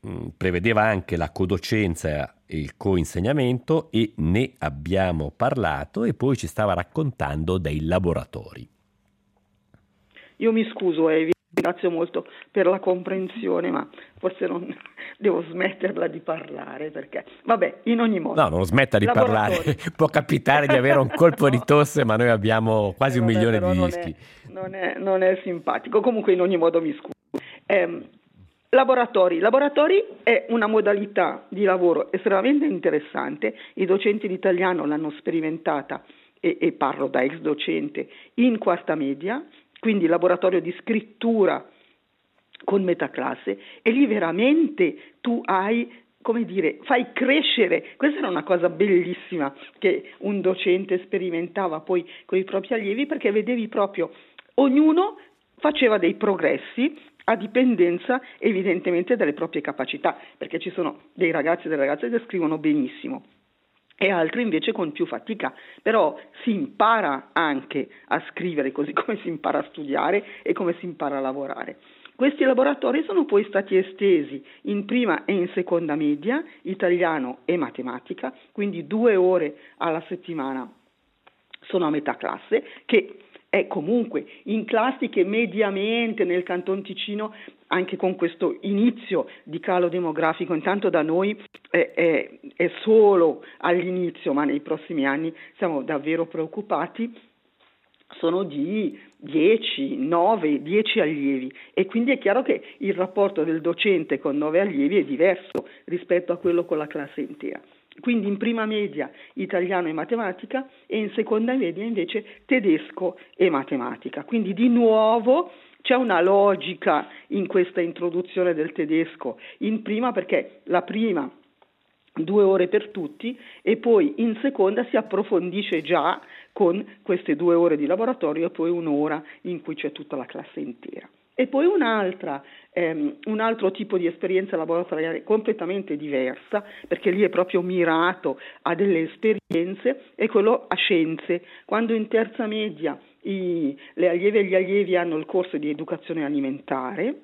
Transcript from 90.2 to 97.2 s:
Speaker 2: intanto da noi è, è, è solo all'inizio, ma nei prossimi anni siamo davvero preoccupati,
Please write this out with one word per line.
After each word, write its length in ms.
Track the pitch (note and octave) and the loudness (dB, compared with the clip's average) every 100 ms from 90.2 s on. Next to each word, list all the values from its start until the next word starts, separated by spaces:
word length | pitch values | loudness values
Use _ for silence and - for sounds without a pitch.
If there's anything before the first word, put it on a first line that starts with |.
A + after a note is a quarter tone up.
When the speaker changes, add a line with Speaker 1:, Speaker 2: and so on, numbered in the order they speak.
| D#3+ D#3+ F3 | -2 -2 -4
Speaker 2:
intanto 360 | D#3+ D#3 G3+ F#3+ | -2 -2 -2 0
da 120 | E3 | 0
noi 360 | D#3 E3 G3 G#3+ - - - | 0 0 0 -4 -14 -20 -2
è, 220 | F3 - | 0 0
è, 460 | - E3+ D3 - - C#3 _ | 2 2 2 -2 -14 -20 _
è 160 | F3 - | -4 -2
solo 640 | G#3+ A3 G#3 F#3+ E3 C3+ - - | 4 8 8 8 4 2 -12 -6
all'inizio, 720 | D#3+ F3 F3+ F#3 F3 - E3+ | 0 0 0 -2 -4 -4 -2
ma 140 | C#3+ D3 | 0 0
nei 160 | C#3+ | -2
prossimi 440 | C#3+ D#3 - E3 C#3 | -4 -8 -4 -2 0
anni 280 | C#3 E3 D#3+ - _ | -2 -4 -8 -20 _
siamo 240 | F#3+ D3 | -2 -2
davvero 460 | B2+ D3+ D3 E3 E3 | -4 -4 -2 -2 -4
preoccupati, 840 | D#3+ D#3+ - G#3 D#3+ E3+ - A#3 - | -4 -6 -8 -4 -4 -4 -6 -8 -8